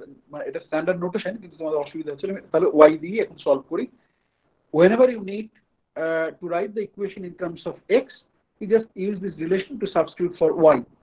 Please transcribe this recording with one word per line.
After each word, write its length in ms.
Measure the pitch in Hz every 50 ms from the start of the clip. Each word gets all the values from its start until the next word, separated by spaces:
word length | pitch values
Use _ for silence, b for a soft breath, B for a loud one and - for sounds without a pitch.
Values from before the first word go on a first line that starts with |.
| - 139 139 - _ _
মানে, 160 | 143 147 -
এটা 140 | - 135 165
standard 400 | - _ - 156 165 180 180 170
notation, 380 | 175 180 175 208 - 180 214 226
কিন্তু 200 | 185 170 151 160
তোমাদের 220 | 165 156 156 147
অসুবিধা 320 | 143 147 - 160 156 147
হচ্ছে, 200 | 143 139 - 190
আমি 100 | 196 185 - -
তাহলে 160 | - 160 185 151 151
ওয়াই 240 | 151 151 151 156 156
দিয়ে 240 | 156 175 208 226
এখন 160 | 190 - - -
solve 260 | - 151 139 131 - _
করি। 180 | 165 175 - - _ _ _ _ _ _ _ _ _ _ _ _ _ _ _ _ -
Whenever 340 | 151 175 196 220 233 254 254
you 140 | 240 220 196 190
need 160 | 202 214 220 220 _ _ _ _ _ _ _ _ _
uh, 320 | - 160 160 165 160 160 160 - -
to 60 | 175 170
write 200 | 170 170 208 220 202
the 80 | 220 202 -
equation 320 | _ 202 202 190 - - 185 175
in 40 | 170
terms 280 | - 180 170 170 - -
of 100 | 175 147 - _ -
x, 160 | 196 262 262 - - - - _ _ _ _ _ _ _
we 80 | 220 185
just 200 | 220 220 220 - _
use 220 | 196 185 202 208 180
this 160 | 190 196 156 151
relation 420 | 160 160 185 190 - - 285 214
to 80 | 208 190
substitute 460 | - 170 156 - - - 175 175 - -
for 120 | 170 156 -
y. 240 | 170 160 156 147 127 113 - _ _